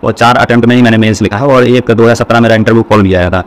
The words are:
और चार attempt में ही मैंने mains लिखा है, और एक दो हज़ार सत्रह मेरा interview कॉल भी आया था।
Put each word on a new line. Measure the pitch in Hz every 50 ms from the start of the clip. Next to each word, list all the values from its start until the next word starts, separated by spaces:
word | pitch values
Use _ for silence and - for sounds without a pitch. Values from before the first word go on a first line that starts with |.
| -
और | 117
चार | 110 - 120 117 120
attempt | 127 - - 120 120 117 117
में | 120
ही | 123
मैंने | 123 117 113 110
mains | 110 110 107 104
लिखा | 113 95 101 104
है, | 131
और | 143 135 127 123
एक | 117 123 127 117 -
दो | 117 107 113
हज़ार | 117 117
सत्रह | 113 123 - 113 117
मेरा | 117 113 113
interview | 110 110 117 110 117 110
कॉल | - 110 104
भी | 101 95 92
आया | 90 87 87
था। | 87 92 87